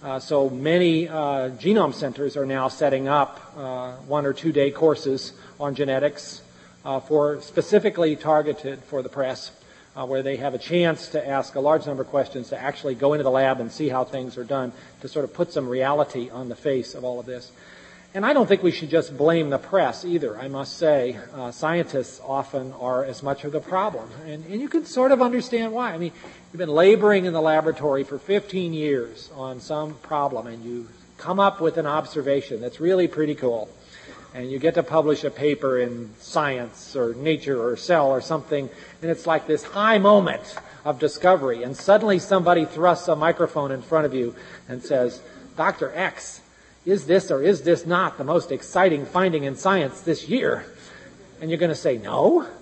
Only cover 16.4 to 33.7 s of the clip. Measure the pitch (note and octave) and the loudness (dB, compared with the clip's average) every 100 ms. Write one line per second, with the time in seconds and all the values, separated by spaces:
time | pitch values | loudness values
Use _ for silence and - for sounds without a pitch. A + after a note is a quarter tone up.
16.4 | B2+ A#2 D3+ C3 A#2+ C#3+ B2 B2 A#2+ B2 | -12 -6 -2 -2 -4 -8 -8 -8 -10 -14
17.4 | - - - - - - - F#3+ G#3+ C#4+ | -14 -20 -20 -20 -20 -20 -12 -2 2 4
18.4 | G3 G3 F#3 - D#3 D#3+ - C#3 D3+ E3 | 4 4 4 0 0 0 0 2 4 4
19.4 | D3+ C3+ - F#3+ C#3+ A2+ F3+ F3 C#3 G#2+ | 2 -2 0 2 2 0 -2 -2 -2 -6
20.4 | C3+ C3+ C3+ - E3 D3 B2+ G#2 - C#3 | -8 -8 -8 0 2 4 2 -4 -12 -12
21.4 | B2 A#2+ D#3 E3+ E3 C#3 B2 - - C3+ | -12 -4 -2 0 0 -4 -6 -10 -6 -4
22.4 | C3+ C#3 C3 C3 B2+ B2+ C3+ A#2+ C#3 C#3 | -4 -6 -8 -8 -2 -2 -2 -6 -6 -6
23.4 | D3 D3+ - F#3 G#3 F3 A#2 C#3 D#3+ D3+ | -4 -6 -4 -2 -2 -4 -12 -16 -14 -14
24.4 | D#3+ G3+ D4 E4 D4+ - B3+ C4+ B3 B3 | -10 -8 -2 -4 -2 0 4 4 4 0
25.4 | - A#3 A3+ A3 B3 E3 E3+ - - - | -2 -2 -2 -4 -6 -4 -8 -8 -20 -20
26.4 | - E3 F3 D3+ F#3 G#3+ G#3 G3+ F3+ E3 | -18 -8 0 6 8 8 8 4 2 2
27.4 | D#3 D#3 D#3+ - D3 C#3 C3+ C#3 - G3+ | 4 4 2 0 0 0 -2 -8 -2 -2
28.4 | G3+ F#3 F3 D#3+ D3+ C3+ A#2 A2+ - C#3 | -2 -6 -4 -2 -2 -2 -2 -12 -18 -12
29.4 | C3 B2+ - D3+ D3+ D3 - D3+ C#3+ B2 | -12 -12 -8 -6 -6 -10 -6 -2 0 -2
30.4 | A#2 A#2 A#2 A#2+ A#2 - - - - F#3 | -8 -12 -10 -10 -12 -20 -20 -16 -6 2
31.4 | G3 G3 E3 D#3+ D3+ D3+ D3+ D#3 C3+ C#3 | 2 4 0 0 -2 -2 -2 -6 0 0
32.4 | C3+ A#2 A#2+ - D#3+ F#3 E3+ - D3+ C#3+ | -2 -8 -8 -4 2 4 2 0 -2 0
33.4 | B2+ A#2 G#2+ | -2 -2 -6